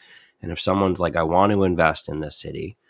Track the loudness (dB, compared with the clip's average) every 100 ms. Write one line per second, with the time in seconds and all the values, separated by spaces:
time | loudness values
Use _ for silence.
0 | -20 -20 _ _ -10 -4 0 2 2 2
1 | 0 0 2 2 2 2 2 4 2 0
2 | -6 -8 -6 -8 -10 -10 -10 -14 _